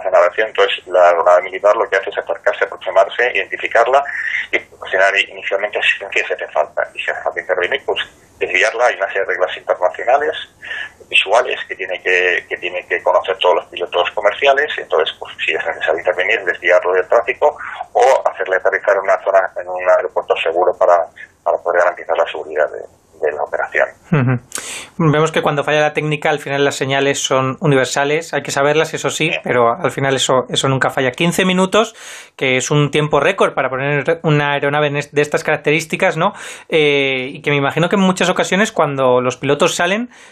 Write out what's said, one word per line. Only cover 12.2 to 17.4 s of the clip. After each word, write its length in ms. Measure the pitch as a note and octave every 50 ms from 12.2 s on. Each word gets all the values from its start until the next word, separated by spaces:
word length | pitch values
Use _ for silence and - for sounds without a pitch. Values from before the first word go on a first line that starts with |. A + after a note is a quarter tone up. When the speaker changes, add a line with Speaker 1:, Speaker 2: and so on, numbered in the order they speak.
| F#2 F2+ F2 - - -
Speaker 1:
que 80 | F#2+ -
tienen 280 | - F2 F2 F2+ - -
que 140 | F2+ E2+
conocer 340 | - F#2 F2+ F2 - - F#2 -
todos 180 | F#2 F2+ E2+
los 100 | F2 -
pilotos 440 | - - F2 F2 F2 - F2 F2 -
comerciales. 600 | - G#2 G2+ G#2 - - C#3+ C#3 C3+ C#3 D3+ D3+ - -
Entonces, 380 | - - - D#2+ D#2+ - - -
pues, 160 | - - - - -
si 100 | D#2 D#2
es 120 | D2+ -
necesario 320 | E2 D#2+ - - D#2+ D#2 E2+
intervenir, 460 | F2 - - - F#2 G2 A2 G#2+ G2
desviarlo 480 | F2+ E2+ - F2 F2 F2 F2+ F2 F2+
del 160 | F#2 F#2 F#2 -
tráfico 480 | A2+ A#2 - - - -